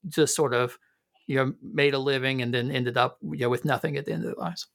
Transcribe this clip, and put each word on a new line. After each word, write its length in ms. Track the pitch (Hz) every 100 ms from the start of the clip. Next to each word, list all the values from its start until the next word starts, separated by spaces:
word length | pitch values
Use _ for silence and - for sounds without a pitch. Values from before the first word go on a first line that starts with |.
| 180
just 280 | - 147
sort 200 | - 143
of, 240 | 120 123 - _ _ _ _ -
you 100 | 135
know, 180 | 135 -
made 320 | - - 143
a 40 | 135
living 440 | 135 135 131 131
and 120 | 120
then 160 | 120 123
ended 260 | 135 123 123
up, 220 | 127 -
you 180 | 156 151
know, 80 | 123
with 160 | 143
nothing 320 | 151 127 156 139
at 80 |
the 80 | 143
end 120 | -
of 20 | -
their 180 | -
lives. 240 | 170 175 -